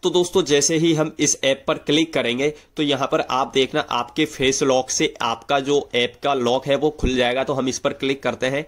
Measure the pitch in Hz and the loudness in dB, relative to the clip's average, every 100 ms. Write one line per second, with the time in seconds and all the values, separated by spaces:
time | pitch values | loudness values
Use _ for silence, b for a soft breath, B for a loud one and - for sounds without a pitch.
0 | 185 170 180 190 147 143 139 160 165 151 | 2 2 2 0 2 2 2 2 2 2
1 | 156 - 147 - 135 135 - 151 - 151 | 0 0 -2 0 0 -2 -2 -4 0 0
2 | 165 147 117 120 143 151 B - 151 135 | 2 0 -2 0 -2 -4 B -4 -2 0
3 | 135 156 - 127 131 135 131 151 - 120 | 0 -2 0 -2 0 0 0 0 -2 -4
4 | 120 - 151 - 135 135 139 131 127 - | -4 -2 -4 0 0 2 2 2 0 -2
5 | 156 - 120 117 - 143 135 143 - 123 | -2 -2 -4 -4 -2 -2 2 0 0 -2
6 | 120 - 143 135 120 131 139 139 151 - | -2 -2 -2 0 2 0 2 0 0 0
7 | 127 127 120 123 135 135 131 120 143 - | -2 2 2 0 -2 -2 -2 -2 -4 -2
8 | 135 139 127 113 127 139 | -2 -2 -2 -2 -2 -4